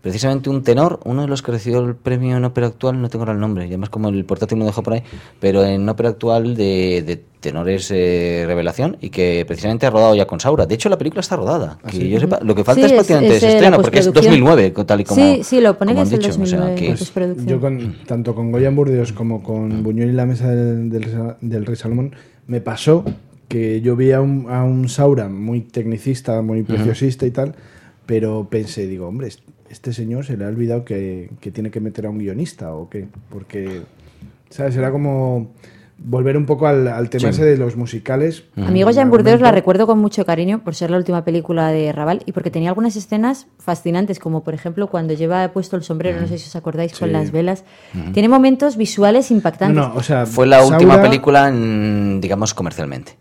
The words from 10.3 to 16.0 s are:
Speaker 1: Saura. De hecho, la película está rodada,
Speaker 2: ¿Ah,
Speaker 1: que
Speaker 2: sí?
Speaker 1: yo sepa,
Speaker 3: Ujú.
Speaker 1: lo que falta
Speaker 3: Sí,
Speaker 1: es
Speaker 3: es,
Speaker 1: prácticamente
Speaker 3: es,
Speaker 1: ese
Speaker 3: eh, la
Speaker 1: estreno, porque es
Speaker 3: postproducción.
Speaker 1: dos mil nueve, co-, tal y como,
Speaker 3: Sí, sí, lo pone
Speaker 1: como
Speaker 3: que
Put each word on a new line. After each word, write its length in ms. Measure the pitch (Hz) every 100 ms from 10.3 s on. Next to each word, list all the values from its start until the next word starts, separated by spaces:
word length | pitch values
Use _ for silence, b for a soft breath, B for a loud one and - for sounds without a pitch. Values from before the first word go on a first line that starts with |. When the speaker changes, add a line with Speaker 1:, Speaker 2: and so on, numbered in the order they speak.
| 85
Speaker 1:
Saura. 240 | 123 147
De 100 | 85
hecho, 140 | 113 208
la 80 | 185
película 240 | 143 196
está 160 | - 175
rodada, 400 | 101 165 87 76
Speaker 2:
¿Ah, 80 | 113
Speaker 1:
que 80 | 92
Speaker 2:
sí? 100 | 92
Speaker 1:
yo 100 | 107
sepa, 180 | 151 190
Speaker 3:
Ujú. 100 | 110
Speaker 1:
lo 80 |
que 100 | 101
falta 160 | 101 135
Speaker 3:
Sí, 60 | 269
Speaker 1:
es 60 |
Speaker 3:
es, 40 | 254
Speaker 1:
prácticamente 400 | 196 156 117 110
Speaker 3:
es, 60 |
Speaker 1:
ese 40 | 226
Speaker 3:
eh, 40 |
la 60 | 220
Speaker 1:
estreno, 240 | 190 175
porque 160 | 180 123
es 80 | 185
Speaker 3:
postproducción. 260 | 156 147
Speaker 1:
dos 60 | 156
mil 60 | 127 160
nueve, 160 | 95
co-, 140 | 90 104
tal 140 | 104
y 20 |
como, 160 | 101 101
Speaker 3:
Sí, 180 | 285 277
sí, 160 | - 254
lo 160 | 226 196
pone 160 | 202
Speaker 1:
como 40 |
Speaker 3:
que 40 | 240